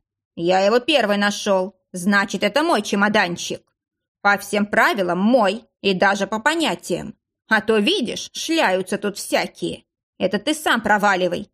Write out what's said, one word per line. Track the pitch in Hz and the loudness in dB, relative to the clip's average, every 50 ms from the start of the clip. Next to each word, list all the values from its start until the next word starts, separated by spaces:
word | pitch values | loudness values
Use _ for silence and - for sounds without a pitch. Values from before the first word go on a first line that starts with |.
| _ _ _ _ _ _ _ | _ _ _ _ _ _ _
"Я | 185 170 175 185 190 | -2 0 2 2 4
его | 196 202 233 247 | 4 4 2 2
первый | 240 330 302 262 220 202 202 | 2 2 2 2 2 2 2
нашёл, | 202 202 208 208 - - 214 190 185 185 202 - _ _ _ - | 2 0 0 -2 -2 -2 0 0 0 0 -4 -8 _ _ _ -12
значит, | 180 175 208 202 202 196 - - 190 208 | -4 0 0 2 2 0 -2 -2 -2 -2
это | 208 - 285 | 0 0 0
мой | 320 349 294 208 | 2 2 0 0
чемоданчик. | 208 - 214 196 202 226 220 214 190 175 170 - - - 165 - _ _ _ _ _ _ _ _ _ _ _ _ | 0 -2 0 0 2 2 2 2 0 0 -4 -6 -8 -10 -10 -10 _ _ _ _ _ _ _ _ _ _ _ _
По | - 202 202 | 0 0 0
всем | 196 - - 208 208 208 | 0 -2 -2 -2 -2 -2
правилам | 208 - 220 254 330 339 208 - 175 170 180 | 0 2 2 2 2 2 0 -2 -2 0 0
мой | 202 226 262 247 208 185 208 233 - _ _ _ | 2 2 4 4 4 2 0 -2 -8 _ _ _
и | - 196 190 | -2 -2 0
даже | 180 196 196 202 202 196 | 2 2 2 2 0 -2
по | 196 220 220 | -4 -4 -2
понятиям. | - 294 330 339 302 220 170 - - - 175 151 147 143 - _ _ _ _ _ _ | -2 0 0 0 0 -2 -2 -4 -6 -6 -6 -6 -6 -10 -16 _ _ _ _ _ _
А | - 220 208 | -2 -2 0
то, | 208 226 220 | 2 2 2
видишь, | 214 208 302 415 381 240 185 - - - - - | 2 2 2 0 0 -2 -4 -6 -8 -10 -12 -12
шляются | - - 311 330 320 254 190 185 190 185 - 208 | -8 -4 -2 0 2 2 2 2 0 -2 -4 -6
тут | 196 - 202 196 | -4 -4 -6 -8
всякие. | - - - 190 190 165 - - - 175 170 - - _ _ _ _ _ _ _ | -8 -6 -4 -2 -2 -2 -4 -8 -8 -8 -8 -8 -10 _ _ _ _ _ _ _
Это | - 190 185 208 208 | -4 -2 -2 -2 -2
ты | - 302 311 | -2 -2 -4
сам | - - 349 254 226 | -2 0 0 0 0
проваливай, | 220 214 208 202 202 202 190 180 185 170 175 - 202 - | 2 2 2 2 2 2 2 2 0 -2 -2 -4 -8 -12